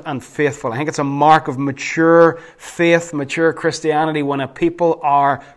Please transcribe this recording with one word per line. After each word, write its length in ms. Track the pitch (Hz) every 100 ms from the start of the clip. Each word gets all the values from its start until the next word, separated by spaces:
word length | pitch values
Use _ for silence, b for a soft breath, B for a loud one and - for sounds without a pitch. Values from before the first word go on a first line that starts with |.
| 160
and 180 | 135
faithful. 480 | - - 143 127 127
I 60 | 117
think 120 | 156
it's 100 | 156
a 40 |
mark 440 | 139 139 147 147 143
of 100 | 127
mature 840 | 139 135 - - 165 170 165 160 B B
faith, 560 | - - 170 170 165
mature 380 | 147 139 165 165
Christianity, 720 | 151 165 - 156 151 156 151
when 160 | 143 139
a 80 | 131
people 520 | - 170 170 170 160
are 400 | 147 143 143 131 B